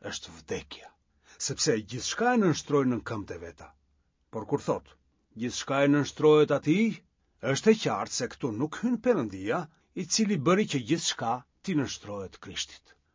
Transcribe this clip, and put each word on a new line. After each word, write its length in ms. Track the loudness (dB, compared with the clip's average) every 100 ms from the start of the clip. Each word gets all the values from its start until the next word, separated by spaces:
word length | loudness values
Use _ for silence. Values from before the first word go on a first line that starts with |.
është 340 | -12 -12 -12 -18
vdekja, 540 | -10 -8 -8 -18 -20 _ _ _ _ -10
sepse 380 | -8 -2 0 0
gjithçka 560 | -2 -8 -6 -2 2
e 80 | 4
nënshtroi 440 | 4 2 2 2 2
në 140 | 0 -4
këmbët 300 | -8 -8 -10
e 40 |
veta. 300 | -12 -16 -20 _ _ _ _ _ _
Por 120 | -10 -4
kur 160 | -4
thot, 240 | -2 -4 -6 _ _ _ _ -8
"Gjithçka 480 | -6 -6 -2 2
e 40 | 4
nënshtrohet 640 | 4 2 2 6 8 6
atij", 500 | 2 2 2 2 -2 _ _ _ _
është 280 | -2 2 4
e 80 | 4
qartë 340 | 2 -2 -4 -4
se 80 | -6
këtu 240 | -4 -6
nuk 300 | -2 -4 -4
hyn 160 | -2 0
Perëndia, 640 | 2 0 0 -4 -4 -4 -6 _ _ -10
i 60 | -4
cili 320 | 0 0 2
bëri 280 | 2 2 2
që 140 | -2
gjithçka 500 | 0 -2 -2 -4 -2 -4 -6 _
t'i 160 | -4 -2
nënshtrohet 640 | -2 -6 -10 -10 -10 -14
Krishtit. 560 | -12 -10 -10 -12 _ _ _